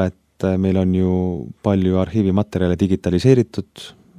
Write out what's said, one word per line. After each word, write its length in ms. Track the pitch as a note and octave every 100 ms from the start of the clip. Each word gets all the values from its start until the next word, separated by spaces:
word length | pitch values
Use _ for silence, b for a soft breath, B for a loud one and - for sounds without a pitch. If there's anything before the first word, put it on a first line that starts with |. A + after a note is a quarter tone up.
| F#2+
et, 320 | - _ - F#2+
äh, 140 | F#2
meil 160 | F#2+ F#2+
on 160 | F#2
ju 200 | F#2 F#2 F#2 F#2 E2+ A#1+ - G#2+
palju 320 | G2 F#2 F#2
arhiivimaterjale 760 | F#2 A2 G2 F#2+ G#2+ F2+ F2+ E2+
digitaliseeritud, 1120 | G2 F#2 - F2+ B2+ B2+ A2+ - - - - - _